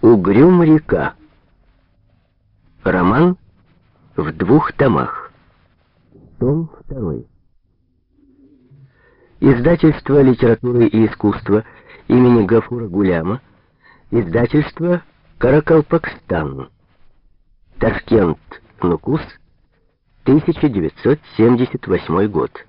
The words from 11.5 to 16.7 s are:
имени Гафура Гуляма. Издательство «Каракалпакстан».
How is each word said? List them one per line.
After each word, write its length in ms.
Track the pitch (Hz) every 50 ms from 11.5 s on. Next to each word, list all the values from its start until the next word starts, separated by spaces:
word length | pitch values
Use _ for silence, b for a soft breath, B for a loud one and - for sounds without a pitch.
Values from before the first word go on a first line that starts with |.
| 101 107 107 B B B B B B B B -
имени 360 | - 123 127 123 120 117 104
Гафура 440 | 92 113 113 110 - 123 120 113 104
Гуляма. 520 | 85 98 101 95 90 85 80 87 104 131 _ _ _ _ _ _ _ b b b b b b b
Издательство 920 | - 117 107 85 - 113 120 - - 151 151 - - - 156 175 180 175 - _ _ _ _ _ _ -
«Каракалпакстан». 1300 | - 123 135 156 151 - 165 160 147 _ - 165 - - - - _ - 76 78 78 71 67 67 67 -